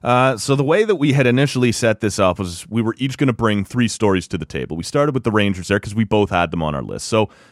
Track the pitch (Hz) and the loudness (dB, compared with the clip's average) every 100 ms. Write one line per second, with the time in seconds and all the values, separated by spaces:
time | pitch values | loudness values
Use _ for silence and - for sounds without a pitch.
0 | 117 123 131 117 - 139 139 175 214 185 | 0 2 2 0 -2 0 2 2 2 2
1 | 139 139 123 123 139 127 123 107 117 107 | 2 4 4 4 2 2 0 2 0 0
2 | 107 92 92 90 92 87 - 110 110 113 | -2 2 0 2 -6 -8 -6 -4 -2 -2
3 | 135 131 139 113 113 104 95 123 117 - | -6 0 -2 2 0 0 -2 -2 -2 0
4 | 104 95 - 90 78 - - 80 - 147 | 0 0 -2 -8 -8 -8 -8 -8 -4 0
5 | 147 131 113 107 101 92 87 101 113 104 | 0 0 0 0 0 -2 0 -2 0 -4
6 | 107 107 101 92 85 85 78 71 53 50 | 0 2 2 0 0 -2 -2 -4 -6 -10
7 | - 113 107 - - | -2 0 -2 -6 -20